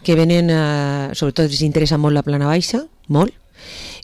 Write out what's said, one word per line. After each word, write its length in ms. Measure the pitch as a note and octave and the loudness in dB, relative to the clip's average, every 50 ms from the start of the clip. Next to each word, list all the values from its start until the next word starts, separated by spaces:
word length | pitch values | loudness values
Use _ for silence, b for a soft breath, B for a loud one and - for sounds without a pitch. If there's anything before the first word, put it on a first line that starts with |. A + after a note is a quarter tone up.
| - | -2
que 120 | - E3+ | 0 2
venen 360 | D#3+ E3 E3 E3+ F3 E3+ E3+ | 4 4 4 4 4 4 2
a, 600 | E3 D#3+ D#3 D3 D3 D3 C#3+ C#3+ C#3 C#3+ C#3 C#3 D3 | 2 2 2 0 0 -2 -2 -2 -2 -4 -4 -6 -6
sobretot 320 | - - C#3+ - - D#3+ D3+ | -4 -4 -4 0 0 0 0
els 100 | C#3+ C#3 D#3 | 0 0 -2
interessa 340 | D3+ D3 E3 D#3 - E3 D3+ | 0 0 0 0 0 0 2
molt 160 | D3 D3+ D3 | 2 2 2
la 80 | C#3+ C#3 | 0 0
plana 240 | D3 C#3+ C#3+ C#3+ | 0 -2 0 0
baixa, 380 | C#3+ D#3 F3 F3 - - A#3 D4+ D#4+ _ _ _ - | 0 0 0 -2 -2 -4 -4 -6 -6 _ _ _ -2
molt, 240 | D3 D3 F3+ A#3 - - _ _ B B B B B B B B B B | 2 2 2 0 -2 -8 _ _ B B B B B B B B B B